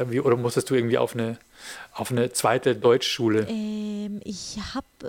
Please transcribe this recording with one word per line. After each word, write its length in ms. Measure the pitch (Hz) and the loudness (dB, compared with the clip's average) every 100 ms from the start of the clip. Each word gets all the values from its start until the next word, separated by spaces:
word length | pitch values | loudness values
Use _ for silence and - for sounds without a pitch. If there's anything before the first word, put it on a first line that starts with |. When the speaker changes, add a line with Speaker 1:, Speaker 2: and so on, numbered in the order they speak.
| 123 | -2
Speaker 1:
wie, 100 | 120 | 2
oder 160 | 139 120 | 2 2
musstest 340 | 120 127 - | 2 0 0
du 60 | 131 | 2
irgendwie 220 | 117 123 | 2 2
auf 160 | 120 | 0
eine, 240 | 120 113 117 _ - - - - | -2 -4 -4 _ -20 -16 -16 -14
auf 180 | - - | -10 -2
eine 200 | 123 110 | 0 0
zweite 420 | - 110 127 131 110 | 2 2 2 2 4
Deutschschule? 720 | 120 123 - - 117 107 107 | 6 6 4 0 2 2 0
Speaker 2:
Ähm, 720 | 220 214 214 214 208 208 208 | -2 -6 -6 -6 -6 -8 -8
ich 360 | - 185 - 214 190 262 | -10 -10 -10 -10 -8 -8
hab, 100 | - - | -10 -12